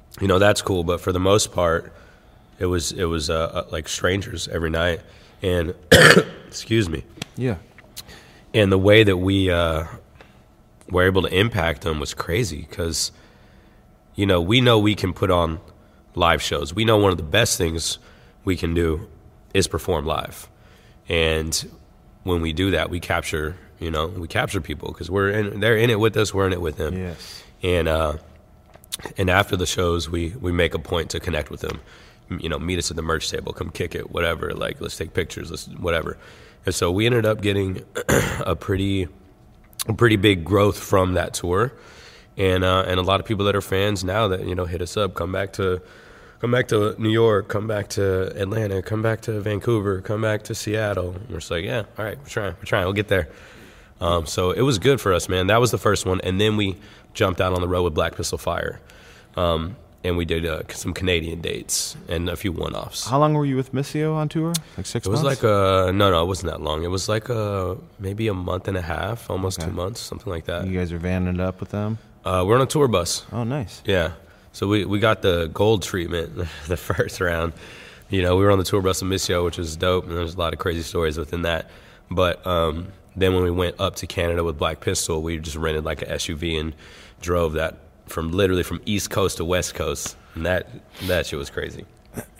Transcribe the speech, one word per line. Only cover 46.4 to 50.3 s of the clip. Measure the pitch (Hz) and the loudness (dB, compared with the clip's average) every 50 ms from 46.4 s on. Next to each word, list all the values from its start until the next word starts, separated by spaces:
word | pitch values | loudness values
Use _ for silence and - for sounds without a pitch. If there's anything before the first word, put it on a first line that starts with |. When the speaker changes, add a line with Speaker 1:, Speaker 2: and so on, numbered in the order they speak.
| - 120 | -2 0
Speaker 1:
back | 120 127 127 - | 2 0 2 2
to | 120 107 104 104 - - | 2 2 2 2 0 0
New | 113 110 | 0 2
York, | 110 113 117 113 107 98 95 - | 4 4 4 6 4 4 2 0
come | - 104 104 110 | -4 -4 -4 -2
back | 107 104 98 - | -4 -4 -4 -4
to | - 107 98 98 92 92 95 - - - | -2 0 0 2 2 0 0 -2 -4 -4
Atlanta, | 98 95 104 113 110 101 95 95 | -4 -2 -2 -2 -2 -2 -2 -2
come | 92 - 110 110 | -4 -2 -2 -2
back | 110 113 110 107 | 0 0 -2 -2
to | - - 110 107 | -4 -6 -6 -4
Vancouver, | 98 107 107 98 - 120 120 110 98 101 98 92 | -2 -2 -4 -2 0 0 0 2 2 0 -2 -2
come | 92 - 110 110 | -4 -4 -4 -2
back | 110 110 | 0 0